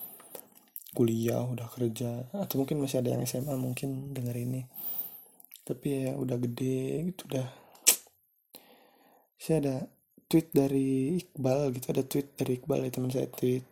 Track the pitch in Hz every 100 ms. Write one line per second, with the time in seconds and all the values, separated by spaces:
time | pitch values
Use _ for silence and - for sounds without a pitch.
0 | - - - - - - _ - - -
1 | 117 113 117 120 123 123 117 - 120 113
2 | 123 120 127 202 190 135 135 151 139 135
3 | 123 123 127 127 147 131 127 123 139 135
4 | 139 135 123 120 123 131 127 - - -
5 | - - - _ - - - 131 151 139
6 | 131 139 131 123 123 120 131 131 135 139
7 | 175 - - 135 127 - - - - -
8 | - _ _ _ _ - - - _ _
9 | _ _ _ _ - 160 139 131 208 _
10 | _ - _ 160 160 143 139 139 135 131
11 | 135 180 - - 127 135 143 127 - 131
12 | 135 143 139 - 131 127 151 139 131 123
13 | 127 127 131 - 127 127 131